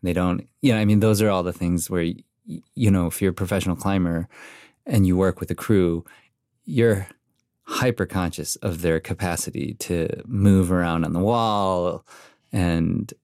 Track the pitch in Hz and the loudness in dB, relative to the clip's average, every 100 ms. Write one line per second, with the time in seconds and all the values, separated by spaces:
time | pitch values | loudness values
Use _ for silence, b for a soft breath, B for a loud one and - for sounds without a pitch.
0 | 90 85 90 87 - _ 139 110 107 107 | -2 0 0 -2 -6 _ 2 2 4 4
1 | 110 104 107 95 90 87 90 87 82 90 | 4 4 2 2 -2 -4 -2 -2 -2 -2
2 | 85 - _ _ - 82 _ - 110 98 | -2 -4 _ _ -16 -16 _ -2 2 2
3 | 85 - 98 87 90 98 92 87 98 98 | 0 0 -2 -2 -2 -2 -2 -4 -2 0
4 | 87 82 85 B B B B B - 123 | 0 -2 -6 B B B B B -2 2
5 | 95 90 95 87 85 85 - 104 90 85 | 4 4 2 0 -6 -8 2 4 4 0
6 | - B B _ _ _ - 143 117 101 | -6 B B _ _ _ -6 0 2 2
7 | 95 - _ _ _ _ - - 127 117 | -2 -16 _ _ _ _ -10 -2 -2 0
8 | 92 98 90 - 76 - - 82 85 80 | -4 -2 -4 -6 -10 -6 -6 -2 0 -2
9 | - 92 92 85 - - 71 - - 85 | -2 -6 -4 -4 -6 -6 -8 -8 -4 -4
10 | 80 - - 101 101 95 87 90 87 82 | -2 -6 -6 2 4 6 4 2 2 0
11 | 80 85 98 117 113 104 98 92 87 82 | 0 0 2 2 2 0 0 0 -2 -6
12 | _ B B B B 107 87 85 82 82 | _ B B B B -2 0 2 0 -2
13 | 73 - | -6 -12